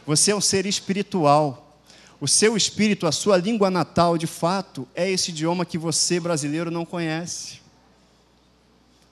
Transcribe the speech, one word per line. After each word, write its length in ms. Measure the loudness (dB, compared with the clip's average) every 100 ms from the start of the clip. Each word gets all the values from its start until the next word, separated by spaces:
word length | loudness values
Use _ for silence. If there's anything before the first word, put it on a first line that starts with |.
| -2
Você 240 | 0 2
é 40 | 2
um 60 |
ser 240 | 0 0 0
espiritual. 1120 | -4 -4 -4 -2 2 4 6 4 -4 -16 _ _ -20 -20 -8
O 80 | -2
seu 300 | 2 4 2
espírito, 480 | 0 2 2 2 0
a 60 |
sua 260 | 0 2 2
língua 320 | 2 0 2
natal, 480 | 0 0 2 4 2
de 80 | -2
fato, 640 | -2 -2 -2 -6 -12 -10 -4
é 140 | -2
esse 200 | -2 -4
idioma 360 | -2 -2 -2 -2
que 120 | -4
você, 420 | -2 -2 0 0
brasileiro, 520 | -2 -2 -2 -4 -4
não 120 | -6
conhece. 760 | -6 -6 -4 -4 -8 -10 -12 -16 -20 _ _ _ _ _ _ _ _ _ _ _ _ _ _